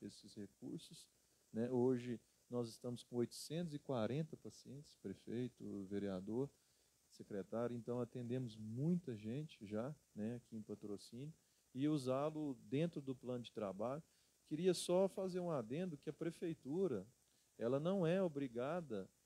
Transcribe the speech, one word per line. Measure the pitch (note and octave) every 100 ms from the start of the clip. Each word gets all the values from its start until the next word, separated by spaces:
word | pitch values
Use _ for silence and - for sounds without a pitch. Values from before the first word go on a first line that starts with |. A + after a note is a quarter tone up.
esses | G#2 - G#2
recursos, | - G2 _ - E3+ - D#3+ - _ _ _ _
né? | A2 A#2+
Hoje | B2+ B2+ B2 B2 A2+ - _ -
nós | A#2+ A#2
estamos | G#2+ B2 A#2+
com | - A#2+
oitocentos | A#2 - - D#3 F3
e | D3
quarenta | - B2+ G#2+ C3+ D#3+ -
pacientes, | A2 - A#2 C3+ D3 -
prefeito, | G2+ - - A2 B2 - G#2+ G2+ F#2+
vereador, | G2+ G2 F#2 G2 A#2 C#3+ - _ _ _ _ _
secretário, | - - G#2 F#2 A2 A#2+ A#2+
então | A2+ B2
atendemos | A#2 B2+ A#2+ B2+ B2 A2
muita | A2 A2+ D3+ F3+ D#3
gente | G#2+ G#2+ B2+ D3+ -
já, | G2+ G#2+ B2+ D3+ _
né, | G#2 G#2
aqui | A#2+ - A2+
em |
Patrocínio, | G#2 G#2 G#2 G2+ - A#2+ D3 - _ _ _
e | B2+ D3
usá-lo | D#3 B2+ C3 D3+ D#3 D3 A#2 G#2+
dentro | C3 E3+ D#3+
do | C3+
plano | B2+ A#2+ B2
de | A2+
trabalho. | - G2+ F#2+ A#2 C#3+ - _ _ _ -
Queria | D3+ F#3
só | F3 - F3+ F#3+
fazer | - F#3+ F3+
um | F3
adendo | D3+ A2 C#3+ F#3 -
que | -
a |
prefeitura, | D3 E3 E3 E3+ D#3+ C3 E3 F#3+ G#2+ G2 - _ _ _ -
ela | A2+ C3+
não | D#3+ G3 D#3+
é | F#3
obrigada | F#3 C#3+ C#3 A#2 C3 F3 D3+ G#2 F#2 _